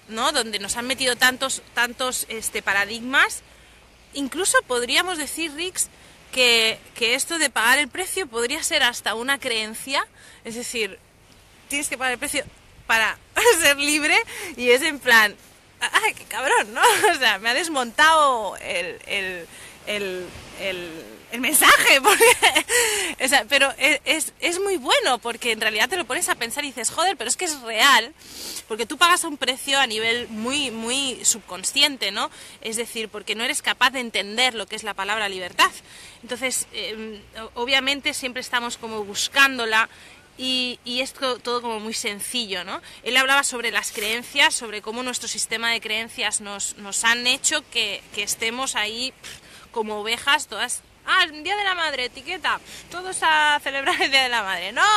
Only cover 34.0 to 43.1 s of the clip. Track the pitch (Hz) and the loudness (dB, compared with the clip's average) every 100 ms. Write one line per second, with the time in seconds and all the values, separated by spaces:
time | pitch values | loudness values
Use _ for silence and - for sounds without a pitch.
34 | 240 208 202 220 254 233 196 214 214 196 | -4 -4 -4 0 0 0 -8 -8 -6 -4
35 | 196 220 202 190 180 196 349 - - - | -2 -2 -2 -4 -2 4 4 2 -18 -20
36 | - - 226 240 254 247 - - 190 220 | -20 -18 -12 -6 -4 -4 -6 -8 -8 -8
37 | 220 208 - 220 226 247 240 269 262 285 | -10 -12 -16 -16 -12 -6 0 0 0 -2
38 | 302 277 262 247 247 247 240 - 226 220 | -4 -4 -6 -8 -4 -4 -4 -8 -8 -8
39 | 202 202 - 285 269 254 220 220 226 - | -6 -6 0 4 4 2 0 0 0 -4
40 | - - - - 262 254 247 240 240 247 | -20 -20 -20 -8 -4 -2 -2 -6 -6 -4
41 | 262 - 269 247 - 240 233 220 214 220 | -4 -4 -4 -4 -4 -4 -4 -6 -6 -6
42 | 233 202 196 247 214 185 175 240 - - | -6 -6 -6 -6 -4 -6 -8 -10 -12 -12
43 | - | -2